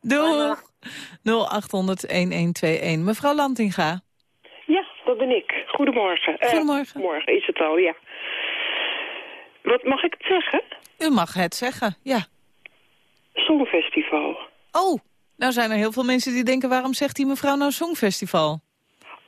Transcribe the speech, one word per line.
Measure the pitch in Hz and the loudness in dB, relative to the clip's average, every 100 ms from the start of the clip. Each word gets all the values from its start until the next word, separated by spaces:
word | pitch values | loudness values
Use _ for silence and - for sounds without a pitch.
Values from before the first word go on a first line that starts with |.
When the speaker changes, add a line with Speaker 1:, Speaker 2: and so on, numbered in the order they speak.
Speaker 1:
Doeg. | 233 285 | -2 2
Speaker 2:
Fijne | 320 302 294 | 4 2 0
dag. | 320 - _ - - - - | -2 -10 _ -18 -18 -18 -6
Speaker 1:
Nul | 214 226 208 | 0 0 0
achthonderd | 214 - 196 190 185 - | -2 -2 -2 0 -2 -2
één | 180 180 | 0 0
één | 170 170 | 0 0
twee | 170 165 160 | 0 0 0
één. | 165 160 | 0 0
Mevrouw | 175 220 285 | 0 0 0
Lantinga. | 302 277 254 214 180 156 180 - _ _ _ - - - | 2 0 2 0 0 -2 -2 -10 _ _ _ -20 -20 0
Speaker 3:
Ja, | 339 381 - | 0 0 -6
dat | - 233 | -2 0
ben | 254 233 | 2 2
ik. | - - - | 0 -6 -4
Goedemorgen. | - 285 240 196 170 - 156 | 0 0 2 0 0 -2 0
Eh, | 240 | 2
Speaker 1:
Goedemorgen. | 320 302 285 269 285 | 2 2 0 -4 -4
Speaker 3:
morgen | 381 294 - - | -4 -2 0 0
is | - | 0
het | 170 | -2
al, | 156 160 | 2 4
ja. | 180 160 - - - - - - - - - - - - - - - _ - | 2 0 -14 -14 -10 -8 -6 -6 -6 -4 -4 -6 -8 -12 -14 -18 -20 _ 0
Wat | 247 | 2
mag | - 269 | 2 0
ik | 349 - | 0 -4
het | - | 0
zeggen? | 370 - - - - - _ | 0 2 -2 -4 -14 -20 _
Speaker 1:
U | 320 | 2
mag | 247 170 | 2 2
het | 185 175 | 0 -2
zeggen, | - 240 - 220 175 | -2 -6 -2 -4 -4
ja. | 269 247 175 _ _ _ - _ _ _ _ _ _ | -2 -2 -2 _ _ _ -20 _ _ _ _ _ _
Speaker 3:
Songfestival. | - - 302 269 165 - - - - - - - _ _ | -4 2 2 4 0 0 -2 -2 -2 -4 -8 -14 _ _
Speaker 1:
Oh, | 320 381 285 - _ _ _ | 0 2 0 -4 _ _ _
nou | 254 | 0
zijn | 240 226 | 2 2
er | 220 | 2
heel | 220 | 0
veel | 220 | 0
mensen | 247 254 254 | 2 2 2
die | 247 | 0
denken, | 240 262 254 | 2 2 2
"Waarom | 254 262 | 0 0
zegt | 254 277 - | 0 -2 0
die | 269 | 0
mevrouw | 269 285 277 | 2 2 2
nou | 285 | 2
Songfestival?" | 269 339 320 202 185 190 180 156 156 - _ _ _ - - | 0 -4 0 0 0 -2 0 2 -2 -10 _ _ _ -20 -20